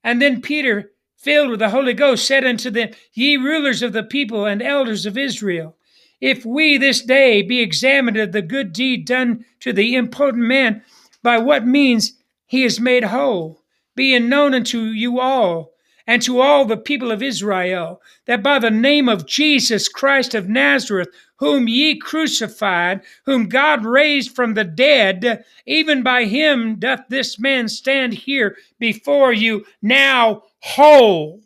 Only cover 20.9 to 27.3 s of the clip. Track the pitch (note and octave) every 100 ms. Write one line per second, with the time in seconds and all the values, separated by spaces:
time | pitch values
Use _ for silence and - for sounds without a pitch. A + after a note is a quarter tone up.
20.9 | G3 F3 _ _ _ C#4+ C#4+ A#3 A#3+ D4+
21.9 | D4+ - D#4 D#4+ - G#3+ - G3+ F3 F3
22.9 | F#3+ - - - C4 G#3 B3+ D4+ C#4+ G#3+
23.9 | B3+ D4+ C#4+ A3+ - A#3+ A3 F#3+ D#3 C4+
24.9 | C#4 G3 F#3+ A#3+ A3+ _ _ - D4+ D#4
25.9 | C#4 B3 B3 A3 B3 D#4 C4+ A3+ G#3 A#3
26.9 | B3+ - C4 -